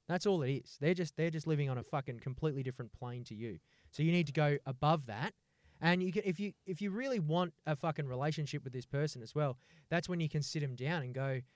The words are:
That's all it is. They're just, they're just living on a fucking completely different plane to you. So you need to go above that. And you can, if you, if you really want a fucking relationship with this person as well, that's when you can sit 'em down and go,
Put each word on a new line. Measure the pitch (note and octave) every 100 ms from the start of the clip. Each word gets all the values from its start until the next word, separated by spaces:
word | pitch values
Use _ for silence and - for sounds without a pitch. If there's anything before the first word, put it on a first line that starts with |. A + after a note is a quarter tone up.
| -
That's | F3 G#3
all | F#3
it | C3
is. | C#3 - -
They're | C#3+
just, | F3+ E3 -
they're | E3
just | D#3+ D#3
living | D#3 C#3
on | B2+
a |
fucking | A#2 C#3+ B2+ A#2
completely | C3+ B2+ D#3 C#3
different | C3 B2 A#2
plane | - B2 B2
to | A#2+
you. | G#2+ A2+ E2+ - _ -
So | -
you | D#3+
need | F3 D#3
to |
go | D3 D3 C#3+ -
above | B2+ D3 E3 B2
that. | G#2 F3 - _ _ _ _
And | D#3+ F3+
you | F#3
can, | F3+
if | G3+ E3
you, | G3+ - -
if | F3
you | G3+
really | G3 C4+ A#3+
want | D3+ E3 F3+ - -
a |
fucking | D3+ E3 D#3 C#3+
relationship | B2+ D3 D#3+ D3 D3
with | C3+
this | B2 A#2
person | C#3 D3+ C3
as | A2+
well, | D3 D3 B2 _ - _
that's | E3+ -
when | F3
you | D#3+
can | D#3
sit | C#3+ D#3+
'em | C#3+ B2
down | C3 F3
and | B2+
go, | B2+ C3+ C3 B2+